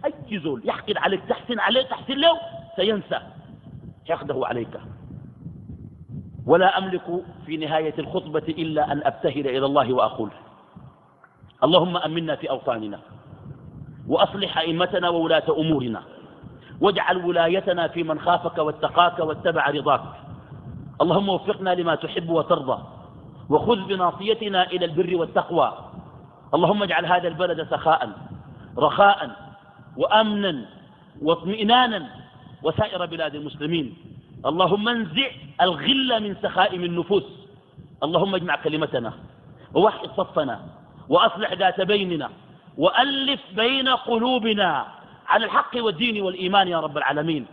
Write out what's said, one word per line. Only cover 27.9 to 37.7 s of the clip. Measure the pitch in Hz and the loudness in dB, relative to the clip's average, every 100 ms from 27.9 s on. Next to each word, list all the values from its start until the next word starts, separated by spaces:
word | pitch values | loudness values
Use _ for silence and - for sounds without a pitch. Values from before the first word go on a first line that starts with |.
| 156 113 104 - - - - - - | 2 0 -8 -16 -16 -18 -20 -10 2
رخاء | 143 - 202 202 143 - - - - - - - | 2 6 6 6 -2 -10 -18 -20 -20 -20 -18 -4
وأمنا | 156 214 220 208 196 143 101 - - - - - | 4 4 4 0 -2 -2 -8 -18 -20 -20 -20 -4
واطمئنانا | 147 170 165 220 214 247 247 208 139 - - - - - | 0 0 0 -2 4 4 4 0 -8 -16 -20 -20 -20 -4
وسائر | 151 - 208 190 170 | -2 0 -2 -2 -4
بلاد | 160 156 147 | -4 -6 -6
المسلمين. | 147 147 151 170 127 90 - - - - 131 | -10 -6 -2 -2 -2 -10 -20 -20 -20 -4 -2
اللهم | 160 185 202 214 | 2 4 4 2
انزع | 240 196 156 269 - - - | -2 -2 -2 -2 -6 -16 2
الغل | 185 151 180 269 262 226 | 2 2 0 0 2 0
من | 208 190 | -2 -4
سخائم | 202 185 190 185 | -2 2 2 2
النفوس. | 175 175 165 196 - - - - _ | -2 -2 2 0 0 -18 -20 -20 _